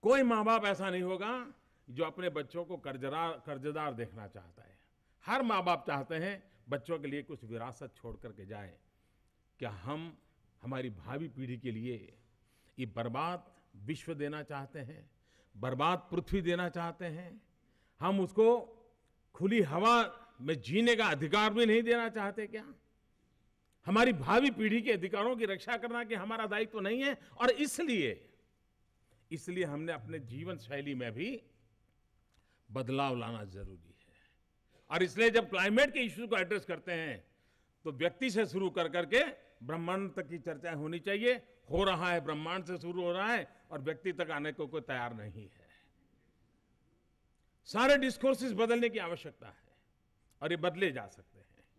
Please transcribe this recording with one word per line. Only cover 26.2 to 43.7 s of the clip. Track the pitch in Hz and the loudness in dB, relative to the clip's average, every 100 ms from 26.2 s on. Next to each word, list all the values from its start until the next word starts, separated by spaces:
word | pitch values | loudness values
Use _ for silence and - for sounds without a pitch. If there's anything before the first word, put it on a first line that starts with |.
| 196 226 220 | -4 -4 -2
दायित्व | 208 220 220 | -2 -4 -2
नहीं | 196 233 | -2 0
है? | 269 | -2
और | 262 - - 247 | -4 -10 2 2
इसलिए, | 240 294 - 330 226 135 95 - _ _ _ _ _ _ _ _ _ _ | 4 0 0 0 2 0 -2 -12 _ _ _ _ _ _ _ _ _ _
इसलिए | 160 170 180 | -12 -6 -2
हमने | 170 143 160 | -2 -2 -6
अपने | 156 110 160 | -8 -8 -10
जीवन | 123 113 175 185 | -10 -10 -10 -10
शैली | - 139 143 | -8 -8 -6
में | 131 120 | -4 -4
भी | 110 196 247 - _ _ _ _ _ _ _ _ _ _ _ _ | -4 -6 -8 -12 _ _ _ _ _ _ _ _ _ _ _ _
बदलाव | 104 123 135 139 123 | -8 -4 0 0 -2
लाना | 113 113 | -4 -8
जरूरी | 104 92 95 92 85 _ _ | -10 -12 -14 -16 -20 _ _
है। | _ _ _ _ _ _ _ _ | _ _ _ _ _ _ _ _
और | 160 | 0
इसलिए | 185 170 226 | 0 4 6
जब | 226 - | 6 2
क्लाइमेट | 190 190 214 285 | 0 4 6 4
के | 285 | 2
इश्यूज | 240 160 233 | -4 -4 -2
को | 208 | 0
एड्रेस | 180 208 | 0 -2
करते | - 175 - | -4 -8 -6
हैं, | 170 160 107 - _ _ _ _ _ | -6 -4 -8 -12 _ _ _ _ _
तो | 160 | -10
व्यक्ति | 135 165 - 262 | -2 -2 0 -2
से | 202 202 | 0 0
शुरू | 160 190 | 0 -2
कर | 180 165 | 0 0
करके | 170 165 226 302 - - _ 120 | 0 2 4 2 -2 -18 _ -8
ब्रह्मांड | 160 170 185 196 | -6 -2 -2 -2
तक | 180 143 | -6 -8
की | 165 | -8
चर्चा | 131 147 170 | -8 -8 -6
होनी | 160 156 170 | -6 -6 -6
चाहिए। | 175 202 240 247 - _ - | -4 2 2 2 -2 _ -2
हो | 165 | 2
रहा | 196 175 180 | 4 2 2
है, | 175 | 0
ब्रह्मांड | 143 151 156 185 | 0 -4 -2 -4
से | 170 180 | -4 -8
शुरू | 160 175 | -6 -4
हो | 175 | -2
रहा | 175 208 | 0 0
है | 233 156 - _ | 0 -2 -12 _